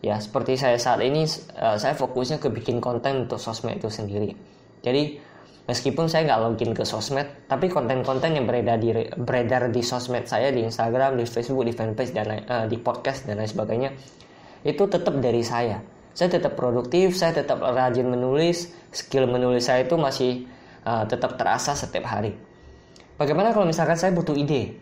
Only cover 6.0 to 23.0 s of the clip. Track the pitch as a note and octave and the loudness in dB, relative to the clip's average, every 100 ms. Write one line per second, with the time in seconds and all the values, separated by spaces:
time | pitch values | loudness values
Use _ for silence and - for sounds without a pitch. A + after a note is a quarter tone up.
6 | E3 D#3+ D#3+ A2+ A2+ A2 A#2 A2 A#2+ A2 | 2 2 2 2 2 0 -2 -2 -2 -4
7 | - C#3 C#3+ - - C3 F3+ E3 A#2+ C3 | -2 -2 -4 -10 -4 -2 0 0 0 0
8 | B2+ C3 D#3+ D#3 A#2+ A#2+ A#2 A2+ A2+ A2+ | 0 0 0 0 0 0 2 2 2 0
9 | - - A#2+ B2 A#2+ B2+ B2 B2 A#2+ B2 | -2 -6 -2 0 2 2 2 0 0 -4
10 | A#2+ B2 - A2 C3+ B2+ A2+ A2+ A2+ B2 | -2 -4 -2 0 2 0 -2 0 0 2
11 | C3+ C3 A2+ - A#2+ C3+ A#2 A#2 A2 G#2+ | 2 2 -2 -2 -2 0 0 0 -4 -2
12 | A#2 G#2+ G#2+ G#2+ - A#2+ A2 A2 - A#2 | -4 -2 -4 -6 -4 -2 -2 -2 -2 -2
13 | C3+ C3+ - G#2 G#2+ - G#2+ A2+ C3+ C3+ | -4 -4 -6 -4 -4 -4 -2 -2 -2 -6
14 | - - - - - - C#3+ C#3+ G3+ F3+ | -20 -20 -20 -20 -20 -6 -4 0 2 2
15 | E3 C#3 B2 A#2 A2+ A#2 A#2+ G2+ - - | 0 0 2 0 0 -2 -2 -4 -10 -20
16 | - - F3 F3 D3 - B2 A#2+ A#2+ E3+ | -20 -2 0 2 0 0 0 0 0 2
17 | F#3+ F3+ E3 D#3+ C#3 - - B2 B2+ B2 | 2 2 0 0 0 0 0 2 2 2
18 | B2 B2 B2+ C#3 E3 E3+ - - - - | 0 0 2 4 4 2 -4 -14 -14 -12
19 | - C3+ B2+ B2 B2 B2 A#2+ B2+ B2+ E3 | -2 2 4 4 4 2 4 2 4 2
20 | D3 C3+ B2+ B2 B2 - - - - A2+ | 2 2 0 0 -6 -18 -20 -10 -2 -2
21 | G#2+ A#2+ B2 - A2 A#2+ - C#3 - - | 0 0 -2 0 0 0 0 -4 -4 -6
22 | - G#2 G#2+ G2 - - - - - - | -4 -2 -4 -6 -16 -20 -20 -20 -20 -20